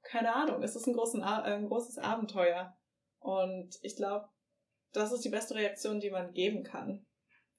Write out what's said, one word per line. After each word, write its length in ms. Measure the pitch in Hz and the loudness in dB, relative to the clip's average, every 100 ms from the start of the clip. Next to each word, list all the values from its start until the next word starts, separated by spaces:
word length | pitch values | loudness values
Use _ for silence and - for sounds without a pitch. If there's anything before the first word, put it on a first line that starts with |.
keine 320 | - 233 233 | -4 0 4
Ahnung, 300 | 240 302 - | 4 2 2
es 120 | 214 233 | -2 0
ist 120 | 262 | 0
ein 60 | |
großen 280 | 240 226 214 | 2 2 0
A-, 220 | 190 220 214 | 0 0 0
äh, 60 | |
ein 140 | 208 208 | 0 0
großes 300 | 226 233 - | 0 -2 -4
Abenteuer.“ 800 | 202 226 214 196 175 170 185 - _ _ _ _ | 0 0 0 4 4 4 -4 -12 _ _ _ _
Und 580 | - 190 185 185 180 - | -2 0 0 0 -8 -10
ich 140 | 202 - | -10 -4
glaub, 340 | 202 208 208 _ _ _ _ _ _ | -2 -2 -4 _ _ _ _ _ _
das 180 | - 214 | -2 0
ist 120 | 240 269 | 0 0
die 40 | |
beste 260 | 302 - 220 | -2 -2 0
Reaktion, 440 | 208 202 220 214 | 0 0 -2 0
die 100 | 202 | -2
man 240 | 190 180 | -4 -4
geben 300 | 180 190 214 | 0 0 0
kann 420 | 277 - 208 202 - _ _ _ _ | -6 -8 -6 -8 -12 _ _ _ _